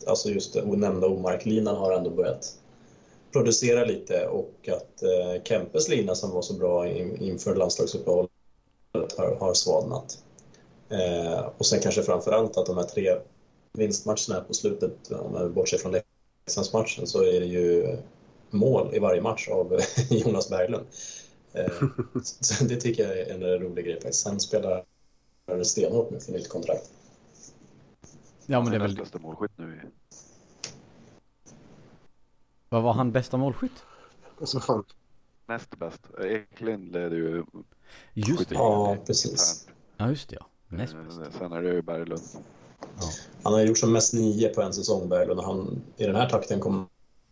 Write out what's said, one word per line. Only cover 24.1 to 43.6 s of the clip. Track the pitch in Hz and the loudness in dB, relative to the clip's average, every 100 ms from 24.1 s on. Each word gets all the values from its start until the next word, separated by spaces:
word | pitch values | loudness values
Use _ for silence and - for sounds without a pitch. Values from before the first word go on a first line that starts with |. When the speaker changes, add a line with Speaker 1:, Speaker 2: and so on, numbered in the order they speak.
| - 104 | -2 -2
Speaker 1:
Han | 101 | -2
spelar | - 107 98 92 - _ _ _ _ _ - 90 | 0 0 0 -2 -4 _ _ _ _ _ -6 -2
stenhårt | 87 - 95 117 113 | -2 0 2 2 0
nu | - | -4
för | - | -8
nytt | 92 - | -8 -8
kontrakt. | - - - - - - - _ - - - - - - _ - - - _ - | -6 -4 -4 -6 -20 -20 -20 _ -20 -20 -20 -20 -20 -20 _ -20 -20 -20 _ -2
Speaker 2:
Ja, | 127 | 2
men | |
Speaker 3:
Han | |
Speaker 2:
det | 120 | 2
är | |
Speaker 3:
är | 110 | 2
Speaker 2:
väl | 101 | 0
Speaker 3:
näst | 98 | -2
bästa | 87 87 | -8 -12
målskytt | 80 80 104 - | -12 -6 -8 -8
nu | 80 | -14
i | - - - _ - - - _ _ - - - - - - _ _ - - - - - - - _ _ _ _ _ - | -14 -18 -20 _ -20 -20 -20 _ _ -16 -16 -20 -20 -20 -20 _ _ -20 -20 -20 -20 -20 -20 -20 _ _ _ _ _ -2
Speaker 2:
Vad | 117 | 0
var | 117 | 2
han, | 113 127 | 2 2
bästa | 120 123 127 | 0 0 -2
målskytt? | 135 120 127 - - - - - - - | -2 -2 -6 -8 -20 -20 -20 -20 -20 -12
Speaker 4:
Alltså, | 156 131 | -6 -4
fan. | - 113 - - _ - _ _ - | -2 -2 -4 -14 _ -20 _ _ -10
Speaker 3:
Näst | 113 - - | -10 -10 -12
bäst. | 82 - - - | -12 -12 -16 -8
Eklind | 95 110 104 - 113 107 90 | -4 -4 -6 -8 -6 -6 -6
leder | 87 87 82 | -6 -4 -2
ju | 82 85 82 - - _ - - - | -2 -2 -6 -12 -20 _ -20 -20 -12
Speaker 2:
Just | - 107 | -4 0
det. | 170 | 0
Speaker 3:
skytteligan | 180 - 113 | 0 2 4
Speaker 1:
Ja, | 104 104 | 4 2
Speaker 3:
internt. | 101 - | 0 0
Speaker 1:
precis. | - - - - - - - _ - | 0 0 0 0 -2 -10 -20 _ -4
Speaker 2:
Ja, | 110 | -2
just | 147 - | -2 -6
det, | - | -14
ja. | - _ - | -18 _ -12
Näst | 87 131 | -8 -8
Speaker 3:
Eh, | 80 | -10
Speaker 2:
bäst. | 82 85 78 - | -14 -12 -12 -8
Speaker 3:
sen | 90 | -8
är | 85 | -2
det | 90 | 0
ju | 90 | 0
Berglund. | 82 82 85 - - - - - - - | -2 -4 -4 -8 -10 -16 -20 -20 -20 -18
Speaker 2:
Ja. | - - 87 - - - | -16 -10 -8 -10 -14 -6
Speaker 1:
Han | 104 | 2
har | 107 | 4